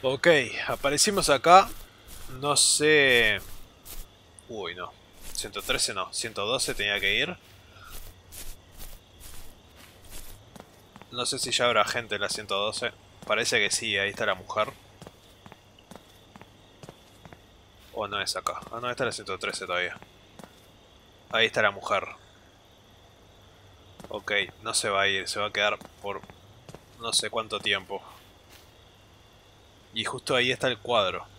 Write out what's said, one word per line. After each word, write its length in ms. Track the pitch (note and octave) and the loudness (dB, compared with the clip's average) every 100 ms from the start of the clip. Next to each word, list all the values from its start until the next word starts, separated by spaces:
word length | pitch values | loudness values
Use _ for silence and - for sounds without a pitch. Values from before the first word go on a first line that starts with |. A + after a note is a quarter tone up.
Ok, 280 | C3 C3+ F3 D#3 A#2 - - | -2 2 6 6 4 -4 -4
aparecimos 600 | A#2+ C#3 D3 - G3+ D#3 | -2 0 2 2 2 4
acá. 400 | C#3+ E3 F3+ F#3+ - - - - - - C3 | 4 10 10 10 -4 -14 -20 -18 -14 -12 -6
No 160 | C#3+ C#3+ | 0 4
sé. 800 | - - D3+ D3+ C#3 B2 A2 G2+ - - - - - - - - - - - | 4 4 6 8 8 8 6 2 -4 -14 -16 -20 -14 -12 -14 -18 -20 -20 -14
Uy, 260 | A2+ F2+ | -10 -10
no. 200 | F2+ F2 - - - - | -8 -12 -14 -20 -18 -10
Ciento 260 | - G#2+ G2+ | -8 -6 -8
trece 320 | - B2+ - | -2 0 0
no. 180 | G2+ F#2 | -2 -6
Ciento 360 | - A#2 G#2 G2+ | -6 -6 -4 -2
doce 260 | B2+ - | 0 -2
tenía 260 | G#2 G2+ G2+ | -2 0 2
que 180 | G2 G#2+ | 2 0
ir. 200 | C#3 - - - - - - - - - - - - - - - - - - - - - - - - - - - - - - - - - - - - - - | -2 -6 -16 -20 -20 -20 -16 -14 -14 -20 -20 -14 -12 -14 -18 -16 -16 -16 -20 -20 -16 -14 -14 -18 -20 -20 -20 -20 -16 -14 -14 -18 -20 -20 -20 -20 -20 -20 -14
No 160 | B2 A#2+ | -6 -4
sé 120 | C3+ | -4
si 120 | B2+ | -2
ya 160 | A#2 B2 | 2 4
habrá 180 | A2 | 4
gente 300 | G2+ B2 A2+ | 2 0 -4
en 80 | G#2 | -4
la 80 | G2+ | -2
ciento 260 | - G#2+ G2 | -4 -4 -2
doce. 360 | G#2 - A#2+ - - - - | -2 -4 -6 -8 -20 -20 -2
Parece 320 | G#2+ A#2 A#2+ | 0 2 2
que 120 | G2+ | 2
sí, 280 | - A2+ G2+ | 0 -2 0
ahí 100 | G2 | 0
está 160 | G2 | 0
la 100 | G#2+ | -2
mujer. 380 | F#2 F2 - G#2+ - - - - - - - - - - - - - - - - - - - - - - - - - - - - - - - - | -2 -4 -2 -2 -4 -20 -20 -20 -20 -20 -20 -20 -20 -20 -20 -20 -20 -20 -20 -20 -20 -20 -20 -20 -20 -20 -20 -20 -20 -20 -20 -20 -20 -20 -20 -14
O 160 | - G#2 | -8 -6
no 140 | G2+ | -4
es 140 | F#2+ - | -4 -4
acá. 220 | - - - | -4 -6 -10
Ah, 60 | A2+ | -8
no, 100 | B2 | -6
esta 140 | A#2+ | -2
es 40 | B2 | -4
la 40 | |
ciento 260 | G#2 G2 F#2+ | -4 -8 -6
trece 280 | G2+ - F2+ | -4 -6 -4
todavía. 320 | F2+ F2 - - - - - - - - - - - - - - | -2 -2 -6 -18 -20 -20 -20 -20 -20 -20 -20 -20 -20 -20 -20 -4
Ahí 160 | A2+ | 2
está 160 | A2+ - | 2 4
la 120 | G#2+ | 2
mujer. 340 | G2 - G2+ F2+ - - - - - - - - - - - - - - - - - - - - | 0 -2 -2 -2 -14 -20 -20 -20 -20 -20 -20 -20 -20 -20 -20 -20 -20 -20 -20 -20 -20 -20 -20 -14
Ok, 240 | G#2 - G#2 F#2+ - | -12 -4 -2 -2 -6
no 100 | A2 | -4
se 160 | A2+ A2+ | -2 0
va 140 | G2 | 2
a 60 | G2 | 2
ir, 200 | G2 F2+ | 0 -4
se 100 | G#2+ | -4
va 100 | G#2 | -4
a 40 | |
quedar 260 | G#2 G#2 G#2 - - | 0 0 0 -10 -14
por 220 | G2+ F#2+ - - - - - - - - | -10 -10 -14 -20 -20 -20 -20 -20 -20 -12
no 120 | A#2 | -2
sé 180 | - A2 | -2 0
cuánto 300 | A#2 A2 G#2 | -4 -4 -4
tiempo. 420 | G#2 G2 F#2+ G2 - - - - - - - - - - - - - - - - - - - | 0 0 -2 -12 -12 -20 -20 -20 -20 -20 -20 -20 -20 -20 -20 -20 -20 -20 -20 -20 -20 -20 -14
Y 100 | A2+ | -6
justo 300 | A2 - - | -6 -6 0
ahí 160 | C3 B2 | 2 2
está 180 | B2 C3+ | 2 0
el 100 | A#2 | -2
cuadro. 480 | - A#2 F#2+ F2+ - | 0 2 2 -2 -10